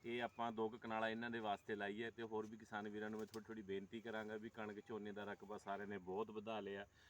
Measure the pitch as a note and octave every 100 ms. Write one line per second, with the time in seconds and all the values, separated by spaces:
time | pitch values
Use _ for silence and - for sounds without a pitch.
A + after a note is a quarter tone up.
0 | A#2+ A#2+ A#2 - A#2 A2+ A2 A#2 A#2 A2
1 | A2 A2 A#2+ A#2 G#2+ G2+ - G#2+ G2+ G#2
2 | A#2 A2 A2+ A2 G#2+ A2 A2 G#2+ G#2+ G#2
3 | G#2+ G#2+ G#2+ A2 G#2 A2 G2 G2 G2 A#2
4 | A2 A2 G#2+ A2 A2 A2+ G#2+ G#2 - A2
5 | G#2 G2+ G2+ G2+ G2 G#2 G2+ G2 G2+ G2+
6 | F2+ F#2+ A2 G#2+ G#2 A2 G2 G2 - -
7 | -